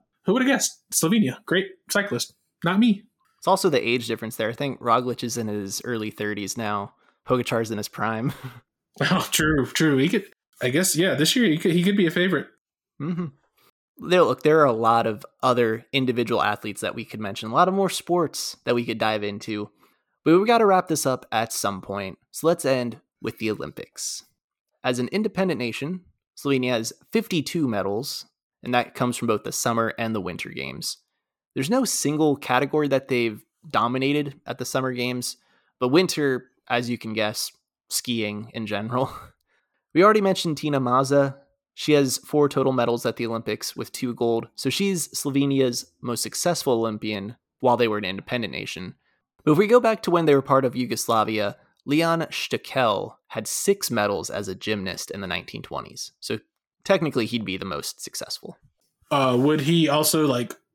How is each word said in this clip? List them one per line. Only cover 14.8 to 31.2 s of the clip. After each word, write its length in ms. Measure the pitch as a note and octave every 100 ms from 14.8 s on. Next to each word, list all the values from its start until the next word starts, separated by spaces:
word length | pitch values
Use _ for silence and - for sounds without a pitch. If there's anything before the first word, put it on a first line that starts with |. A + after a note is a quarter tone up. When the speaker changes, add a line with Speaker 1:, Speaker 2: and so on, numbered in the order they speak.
| A2+ A#2 A2+
Speaker 2:
of 180 | G#2+ - _
other 460 | B2+ B2 A#2 A2 -
individual 500 | C#3 B2+ A#2+ A2+ A2
athletes 380 | G#2 G#2 A2 G2
that 160 | G2+ A#2+
we 80 |
could 160 | A2+ A2
mention, 280 | G#2+ G2 A2
a 40 |
lot 140 | C3 F#3
of 60 |
more 160 | G3 F#3+
sports 680 | - - F3 D3 - - -
that 100 | -
we 100 | A#2+
could 140 | A#2+ A2+
dive 240 | A2 A2
into. 480 | G#2 G2+ - G#2 G#2 _ _ _ _ _
But 160 | D3 F3
we 60 | A3
gotta 200 | A#3 G#3
wrap 220 | F#3 F3+
this 180 | D#3 C#3
up 200 | B2+ -
at 220 | A2 A2+
some 280 | - G2+ F#2+
point. 380 | - G2 F#2+ - _
So 160 | - D#3
let's 160 | E3+
end 360 | C3+ C3 A#2+ A#2 _ _
with 160 | A2 -
the 140 | A2
Olympics. 720 | G#2 D2 - - - - - - _ _ _ _ _
As 160 | B2+ B2
an 80 | B2
independent 460 | G3 G#3+ F#3 F#3+ B2+
nation, 400 | A#2+ A2 C#3+ F#3 - _ _ -
Slovenia 340 | C#3 C3+ B2+
has 220 | A#2+ A2+ - _
fifty-two 560 | A3+ A3 F3 - E3+ C#3
medals, 580 | G#2 F#2+ G2+ C#3+ - - _ _ _
and 100 | -
that 220 | B2 A#2+ -
comes 200 | B2 A#2+
from 120 | A#2
both 160 | G#2+
the 80 | -
summer 420 | - B2 A2+ A2+ -
and 160 | A2+
the 80 | A2
winter 280 | F2+ E2+ -
games. 480 | - C2+ C#2 - - _ _